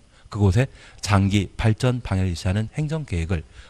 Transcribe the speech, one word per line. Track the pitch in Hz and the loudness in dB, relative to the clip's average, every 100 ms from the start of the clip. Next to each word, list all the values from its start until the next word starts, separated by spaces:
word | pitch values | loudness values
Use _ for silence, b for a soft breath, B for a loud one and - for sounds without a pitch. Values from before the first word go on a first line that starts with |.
| _ b b | _ b b
그곳에 | 104 101 92 131 b b b | 0 2 4 0 b b b
장기 | - 101 98 101 90 - | 0 2 4 2 0 -2
발전 | 110 107 127 123 | 0 2 0 -2
방향을 | - 95 92 | -2 -2 -2
제시하는 | 82 95 98 110 | -2 -2 -2 -4
행정계획을 | - 156 160 139 85 82 85 - b b | -6 -4 -6 -6 -4 -2 -4 -6 b b